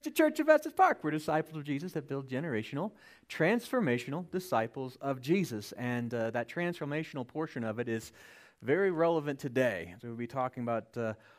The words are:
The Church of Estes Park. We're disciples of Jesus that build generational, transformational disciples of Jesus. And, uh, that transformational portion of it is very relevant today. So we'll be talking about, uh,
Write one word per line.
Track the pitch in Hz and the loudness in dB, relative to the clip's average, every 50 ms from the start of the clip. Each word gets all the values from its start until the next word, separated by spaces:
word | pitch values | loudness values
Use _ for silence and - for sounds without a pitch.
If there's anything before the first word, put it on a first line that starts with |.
| - | -8
The | 311 | -6
Church | - - 320 302 302 - | 4 6 4 6 6 2
of | 311 302 | 6 6
Estes | 311 302 302 330 - | 6 6 6 0 2
Park. | - 381 359 294 - - | 4 4 4 4 2 0
We're | 151 | -2
disciples | 151 156 151 - 156 156 160 - 160 156 | -2 0 0 2 0 0 0 -2 -6 -10
of | 143 | -4
Jesus | 147 143 139 160 185 - | -2 -2 -2 -4 -4 -6
that | 165 139 135 | -6 -6 -4
build | 139 139 139 | -6 -6 -6
generational, | 127 127 127 160 170 127 107 107 - - 139 170 214 - - - - - - _ _ | -4 -4 -4 -2 0 -2 -2 -2 -2 -4 -4 -4 -4 -6 -12 -20 -20 -20 -20 _ _
transformational | - - 160 165 220 240 233 - - 254 226 143 120 123 123 - 139 170 180 175 | 0 2 4 4 4 2 0 0 0 2 4 4 2 2 0 -4 -6 -6 -6 -6
disciples | - 185 180 - - 113 113 113 - 143 131 131 127 - - | -6 -6 -4 0 0 2 2 0 -4 -8 -8 -8 -10 -8 -4
of | 139 139 127 | -4 -4 -4
Jesus. | 120 131 170 202 185 139 120 107 104 - - | 0 2 2 2 2 0 -2 -6 -6 -8 -10
And, | - 123 123 123 120 120 117 120 | -6 -4 -2 -2 -2 -2 -2 -2
uh, | 117 113 113 | -2 -2 0
that | 117 120 120 - | 0 -2 -4 -2
transformational | - 170 175 170 175 170 156 143 143 156 160 - - 147 127 - | -4 -4 -2 -2 -2 -4 -6 -4 -4 -4 -4 -4 -6 -8 -8 -6
portion | - 156 160 156 - 131 117 | -6 -6 -6 -6 -4 -4 -4
of | 113 107 113 | -4 -2 -2
it | 120 | -2
is | 113 113 113 110 - - - - - - - - - _ _ - | -2 -2 -2 -4 -8 -18 -20 -20 -20 -20 -20 -20 -20 _ _ 0
very | 110 143 175 202 196 | 0 2 4 4 2
relevant | 180 156 165 165 170 160 147 147 143 135 | 2 4 4 4 4 2 0 -2 -6 -4
today. | - 143 120 127 131 123 104 90 82 90 90 107 | -4 -2 2 4 4 4 2 0 -4 -8 -10 -14
So | - 120 | -12 -10
we'll | 117 | -6
be | 113 120 | -6 -6
talking | 117 - 135 127 131 - 131 120 | -4 -2 -2 -2 -2 -2 -4 -2
about, | 120 117 113 104 - - | 0 0 -2 -2 -6 -6
uh, | 120 117 113 107 - - - - | -4 -2 -2 -4 -6 -10 -20 -20